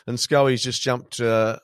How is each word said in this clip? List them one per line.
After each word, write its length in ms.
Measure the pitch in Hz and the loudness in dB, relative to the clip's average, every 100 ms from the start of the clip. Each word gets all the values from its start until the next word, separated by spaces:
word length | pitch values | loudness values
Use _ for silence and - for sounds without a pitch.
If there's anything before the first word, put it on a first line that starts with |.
| - | -10
and 140 | 120 | -6
Scully's 420 | - 143 139 123 | 0 4 4 2
just 200 | 127 123 | -2 -4
jumped, 380 | 135 123 - - | -4 -4 -6 -4
uh, 380 | 117 113 110 - | 0 2 0 -2